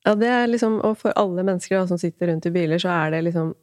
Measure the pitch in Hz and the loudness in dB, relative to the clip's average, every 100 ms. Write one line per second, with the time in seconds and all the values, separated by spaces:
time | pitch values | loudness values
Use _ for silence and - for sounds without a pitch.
0 | - 208 233 247 240 233 226 220 214 214 | 0 2 2 2 2 2 0 0 0 -2
1 | 220 - 202 180 190 180 - 190 180 175 | 0 0 0 0 0 -2 0 -2 0 -2
2 | 175 - 175 160 170 175 160 170 180 175 | -2 -2 -2 0 0 0 0 0 0 0
3 | 156 160 170 170 160 - | 0 0 -2 -2 -2 -6